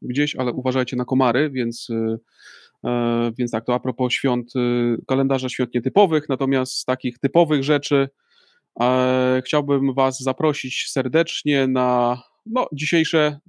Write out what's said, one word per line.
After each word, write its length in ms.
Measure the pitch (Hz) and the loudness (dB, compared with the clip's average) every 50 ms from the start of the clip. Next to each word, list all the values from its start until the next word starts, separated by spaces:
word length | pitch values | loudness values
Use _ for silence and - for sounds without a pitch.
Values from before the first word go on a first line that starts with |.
| - | -10
gdzieś, 340 | 123 123 139 147 143 - | -6 -2 -2 -2 -2 -2
ale 160 | - 127 123 117 | -2 -4 -2 -4
uważajcie 440 | 151 127 131 123 131 127 - - | -2 -4 -2 0 0 -2 -2 -4
na 80 | 123 123 | -6 -4
komary, 460 | - 139 131 131 123 117 127 151 151 | 0 2 2 4 4 4 2 0 0
więc, 400 | 135 131 120 117 117 - - - | -2 -4 -4 -4 -6 -8 -8 -6
y, 280 | 113 113 113 110 113 113 - _ _ _ - - - - - _ _ _ - 120 | -4 -2 -2 -2 -4 -6 -8 _ _ _ -20 -20 -20 -20 -20 _ _ _ -6 -2
e, 440 | 123 120 120 117 117 117 117 120 113 123 | -2 0 0 0 0 0 0 -2 -2 -2
więc 120 | 123 117 | -4 -2
tak, 140 | 117 110 - | -2 -4 -2
to 100 | - 123 | 0 -2
a 60 | 123 | 0
propos 320 | - 131 123 - 127 123 - | -2 -4 -2 -2 -2 -2 -2
świąt, 440 | - - 135 123 123 120 - - | 0 0 0 0 0 -2 -4 -4
y, 400 | 131 123 120 120 120 120 120 120 - - | -2 0 0 2 2 2 0 0 -2 -2
kalendarza 420 | - 131 135 135 135 135 131 131 127 | -2 0 0 2 2 0 0 -2 -4
świąt 260 | - - 127 120 - | -2 -4 -4 -2 -2
nietypowych, 540 | 123 117 127 - 202 208 165 160 151 - - | -2 -2 2 4 4 6 6 4 0 0 -2
natomiast 440 | - - 139 135 139 131 127 127 - | -2 -2 0 0 2 0 0 -2 -6
z 120 | - - | -8 -4
takich 340 | - 127 127 - 123 - - | -4 -4 -2 -2 -6 -6 -2
typowych 460 | - 135 - 170 170 151 156 143 135 | -4 2 4 4 4 6 4 0 2
rzeczy, 440 | 139 151 143 143 - 147 139 139 135 - _ _ _ _ _ _ _ _ _ _ _ _ - | 2 0 0 2 2 2 2 2 0 -4 _ _ _ _ _ _ _ _ _ _ _ _ -2
e, 600 | 120 123 127 127 127 127 127 127 127 127 127 131 127 | 0 2 2 2 2 2 2 2 2 2 0 0 0
chciałbym 500 | - - 151 143 143 143 135 135 135 127 | 0 -2 -2 0 2 0 0 2 0 2
was 260 | 135 135 135 127 - | 2 2 0 0 -2
zaprosić 680 | 127 131 131 - 156 156 143 - - 127 - - - - | -4 -4 -2 0 0 0 0 -2 -6 -8 -8 -6 -8 -4
serdecznie 760 | - 143 123 123 131 160 165 165 - - - 147 147 139 135 | -4 -4 -4 0 0 0 0 0 -4 -4 -2 0 2 2 2
na, 560 | 131 131 127 127 127 127 123 123 120 123 127 - _ _ _ _ | 2 2 2 2 2 2 2 2 0 0 -2 -6 _ _ _ _
no, 220 | 220 220 254 202 - - | -6 -4 -4 -4 -4 -6
dzisiejsze 680 | 139 151 - 170 170 156 - - 160 151 151 147 147 - | -6 -4 0 2 2 2 2 2 2 2 2 -2 -4 -12